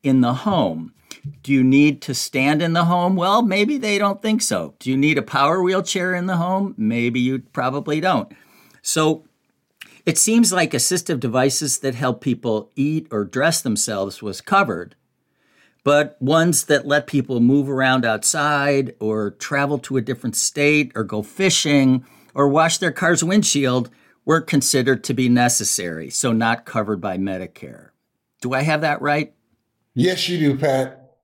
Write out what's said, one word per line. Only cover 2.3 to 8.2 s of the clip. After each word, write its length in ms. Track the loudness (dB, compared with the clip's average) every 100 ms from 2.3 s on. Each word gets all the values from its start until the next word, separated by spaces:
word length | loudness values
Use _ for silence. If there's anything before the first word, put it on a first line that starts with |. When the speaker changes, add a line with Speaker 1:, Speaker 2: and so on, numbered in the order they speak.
| -2 0 0
Speaker 1:
in 100 | 0
the 140 | 2 2
home? 280 | 2 2
Well, 280 | 0 2 2
maybe 340 | 2 2 0 0
they 220 | -2 0
don't 240 | 0 0
think 180 | -2 0
so. 340 | 0 -4 -6 _
Do 100 | -2
you 80 | 2
need 220 | 4 2
a 40 |
power 400 | 0 0 2 2
wheelchair 520 | 2 0 -2 -4 -2
in 120 | -2 -2
the 100 | 0
home? 380 | 0 -2 -2 -2
Maybe 420 | -2 0 0 0
you 200 | 0 -2
probably 600 | -6 -4 -4 -4 -4 -2
don't. 320 | 0 0